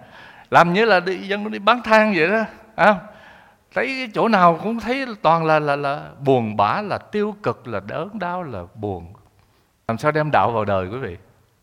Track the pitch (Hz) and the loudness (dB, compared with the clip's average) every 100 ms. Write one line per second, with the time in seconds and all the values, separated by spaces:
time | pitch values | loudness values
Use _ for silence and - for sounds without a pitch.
0 | - - - - - 135 170 180 226 185 | -16 -20 -20 -20 2 4 6 4 4 2
1 | 175 190 196 202 208 214 202 247 220 220 | 2 -6 -6 -6 -6 -4 0 0 4 4
2 | 214 175 160 220 214 - - - 185 190 | 4 2 2 0 -2 -8 -10 2 2 2
3 | - - - - _ _ _ 190 247 262 | -2 -20 -20 -20 _ _ _ -6 -6 -6
4 | 254 165 208 202 175 160 185 233 214 262 | -6 -2 2 4 4 2 -2 -6 -4 -4
5 | 262 208 156 165 160 156 147 143 143 147 | -6 -2 2 2 4 2 2 -2 -4 -6
6 | 156 - 139 127 110 107 104 165 208 113 | -10 -6 0 2 2 0 0 0 -4 -8
7 | - 208 208 208 127 113 123 104 101 131 | -6 -4 -4 -4 -6 -6 -8 -10 -8 -10
8 | 185 214 175 180 165 101 87 113 104 90 | -8 -8 -8 -8 -10 -12 -14 -10 -8 -8
9 | 87 - _ _ _ _ _ _ - 113 | -12 -20 _ _ _ _ _ _ -6 -2
10 | 151 151 151 117 104 113 101 98 92 123 | 0 0 2 2 2 0 0 -2 -2 -8
11 | 113 90 _ _ _ _ | -10 -12 _ _ _ _